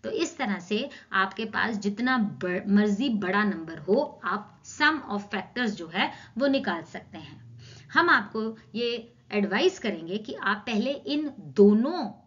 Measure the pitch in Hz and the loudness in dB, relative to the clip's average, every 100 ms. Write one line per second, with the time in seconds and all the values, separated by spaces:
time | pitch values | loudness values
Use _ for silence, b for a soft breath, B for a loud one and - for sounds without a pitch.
0 | 220 226 330 - 240 180 180 214 277 B | -4 -4 -4 -4 -4 -4 -2 -4 -4 B
1 | B 190 190 - 220 - 208 208 202 202 | B -2 0 -2 -6 -2 -2 -2 -4 -2
2 | 247 247 202 - 185 180 196 202 208 196 | 0 2 0 -2 -4 -2 4 4 4 2
3 | 277 214 185 202 208 170 160 165 - 233 | 0 0 0 2 0 -2 -8 -8 2 2
4 | 294 - 180 202 - - - - 294 311 | 2 -6 -6 -6 -8 -20 -20 2 2 2
5 | - 202 - 202 - 240 233 - 160 175 | -4 -6 -4 -8 -6 -2 -2 -2 -6 -2
6 | 277 B B - 277 269 202 170 160 190 | -4 B B -2 2 2 0 -4 -6 -14
7 | - 165 151 - - - B B B 302 | -14 -16 -16 -18 -20 -20 B B B 2
8 | 339 269 202 226 220 220 B 220 240 233 | 6 4 2 -4 -4 -8 B -4 -4 -4
9 | 226 - _ 208 190 202 359 370 214 170 | -10 -20 _ -2 0 2 2 2 -4 -4
10 | 165 202 220 - 190 208 247 214 254 - | -4 -6 -6 -4 -2 -2 0 0 0 -2
11 | - 294 302 - 151 135 202 214 262 349 | -2 -2 -2 -8 -6 8 8 8 2 -2
12 | 208 - | -6 -10